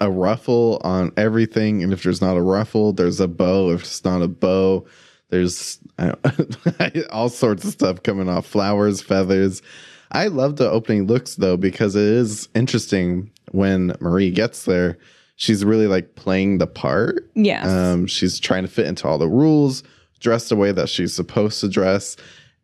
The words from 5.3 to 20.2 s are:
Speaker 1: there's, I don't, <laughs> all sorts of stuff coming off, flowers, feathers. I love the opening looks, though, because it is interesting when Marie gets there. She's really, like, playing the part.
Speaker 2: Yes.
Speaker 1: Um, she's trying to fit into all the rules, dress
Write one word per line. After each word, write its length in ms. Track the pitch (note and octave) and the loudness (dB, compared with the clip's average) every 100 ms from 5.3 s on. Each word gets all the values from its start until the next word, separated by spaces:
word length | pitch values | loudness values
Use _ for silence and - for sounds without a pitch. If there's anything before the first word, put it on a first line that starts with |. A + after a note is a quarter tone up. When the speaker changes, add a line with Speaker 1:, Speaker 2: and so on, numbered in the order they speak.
Speaker 1:
there's, 480 | F2+ F2+ - - - - - | -2 -2 -4 -12 -14 -20 -6
I 140 | F2 - | -4 -2
don't, 840 | - D3 D3 A#2+ F3 - E3+ E3 - | -2 -2 -4 -4 -4 -2 -4 -4 -6
<laughs> 40 | |
all 180 | A2 A#2+ | -4 -4
sorts 340 | - A#2+ G2 | 0 0 0
of 60 | G2+ | -6
stuff 320 | - F#2 F2+ | -2 -2 -2
coming 260 | - G2 F#2 | -4 -2 -2
off, 180 | F2 - | -4 -2
flowers, 540 | G#2 G2 G#2 G#2 G2 | -2 0 2 2 0
feathers. 640 | - F#2+ F#2 F#2+ G2 F2+ - - - - _ | 0 0 2 2 2 -2 -14 -20 -20 -20 _
I 140 | - G3+ | -2 -2
love 300 | C#3+ C#3 C#3+ | 0 -2 0
the 120 | B2 | 0
opening 380 | A2 A2+ G#2+ G2 | 0 0 0 2
looks, 300 | A#2+ - - | 0 -2 -2
though, 200 | G2 F2+ | 0 2
because 380 | F#2+ - G#2+ G2+ | 0 0 0 2
it 60 | |
is 460 | G#2 A#2 A2+ G#2+ - | 2 2 0 -4 -4
interesting 760 | G#2+ C3 A#2 - G2 F2+ F2+ G#2 _ - | -2 0 -2 -2 -2 0 -2 -6 _ -6
when 420 | F#2+ G2 F#2+ F2+ - | 0 2 2 0 -2
Marie 300 | E2+ F#2 F#2+ | 0 2 2
gets 320 | F#2 A2+ - | 0 -2 -4
there. 340 | - F2+ F2 F2 _ _ _ - | -2 0 0 -2 _ _ _ -6
She's 280 | - G#2 | 0 2
really, 220 | G2+ A2 G#2+ | 2 2 2
like, 300 | F#2+ F2 - | 0 -2 -8
playing 420 | - F#2+ G2 F#2+ | -2 0 2 0
the 80 | E2+ | -2
part. 640 | - C#2 D#2+ A#2 E4+ - | -2 -2 0 0 -4 -4
Speaker 2:
Yes. 320 | A3 G#3 - F#2 | 0 0 0 -2
Speaker 1:
Um, 400 | F#2 F2+ F2 F2 | 0 2 0 -2
she's 320 | - F#2 - | -2 -4 -4
trying 240 | - F#2+ | -2 -2
to 60 | F#2 | -2
fit 180 | - C#2+ | -4 -4
into 220 | F2+ C#2+ | -4 -4
all 100 | D2+ | -2
the 100 | D#2+ | 0
rules, 540 | A#2+ D#3 D3+ C#3 C3 - _ _ | 2 4 4 2 -2 -12 _ _
dress 300 | _ | _